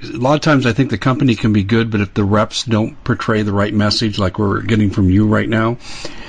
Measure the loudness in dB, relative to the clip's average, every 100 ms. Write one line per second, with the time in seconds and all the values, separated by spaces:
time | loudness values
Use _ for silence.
0 | -12 -2 0 2 2 2 2 2 0 0
1 | -2 2 2 2 2 2 2 0 2 0
2 | -2 0 2 2 0 -4 -2 0 0 -4
3 | -4 -2 0 0 0 0 0 0 0 0
4 | -2 -2 -2 0 -2 -2 0 0 2 2
5 | 2 4 4 2 0 0 0 -4 -8 -10
6 | -10 -10